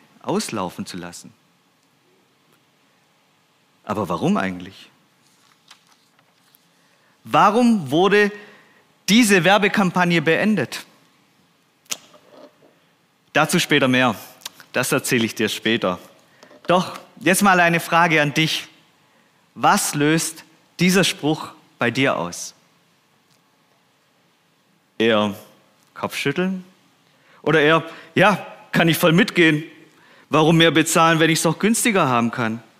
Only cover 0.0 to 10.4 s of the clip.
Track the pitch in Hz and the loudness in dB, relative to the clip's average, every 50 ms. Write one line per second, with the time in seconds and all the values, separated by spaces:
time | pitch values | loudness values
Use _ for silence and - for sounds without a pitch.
0 | _ _ _ _ - - 151 208 214 - - 107 92 87 - - 101 - - 90 | _ _ _ _ -10 -6 -6 -6 -6 -8 -8 -8 -8 -8 -10 -12 -14 -14 -14 -16
1 | 85 87 87 - - - _ _ _ _ _ _ _ _ _ _ _ _ _ _ | -16 -16 -18 -20 -20 -20 _ _ _ _ _ _ _ _ _ _ _ _ _ _
2 | _ _ _ _ _ _ _ _ _ _ _ _ _ _ _ _ _ _ _ _ | _ _ _ _ _ _ _ _ _ _ _ _ _ _ _ _ _ _ _ _
3 | _ _ _ _ _ _ _ _ _ _ _ _ _ _ _ _ - - 104 101 | _ _ _ _ _ _ _ _ _ _ _ _ _ _ _ _ -12 -10 -8 -6
4 | 101 82 90 82 113 160 208 202 98 95 92 90 90 92 95 - - - _ _ | -6 -6 -6 -4 -2 -2 -2 -2 -4 -6 -8 -10 -14 -18 -20 -20 -20 -20 _ _
5 | _ _ _ _ _ _ _ _ _ _ _ _ _ _ - _ _ _ _ _ | _ _ _ _ _ _ _ _ _ _ _ _ _ _ -20 _ _ _ _ _
6 | _ _ _ _ _ _ _ _ _ _ _ _ _ _ _ _ _ _ _ _ | _ _ _ _ _ _ _ _ _ _ _ _ _ _ _ _ _ _ _ _
7 | _ _ _ _ - 113 113 147 175 208 202 233 247 233 226 208 156 123 135 165 | _ _ _ _ -10 -2 0 2 4 4 4 2 2 2 2 0 -2 -2 0 2
8 | 185 202 190 208 208 202 208 - - - - _ _ _ _ _ _ _ _ _ | 2 4 4 2 2 2 -2 -6 -18 -20 -20 _ _ _ _ _ _ _ _ _
9 | _ - 190 233 254 196 202 185 156 180 196 214 196 196 - - 196 180 - 185 | _ 0 2 4 4 4 4 4 4 4 2 2 2 0 0 0 -2 0 0 0
10 | 180 175 170 165 147 160 160 - | 0 0 0 0 0 0 0 0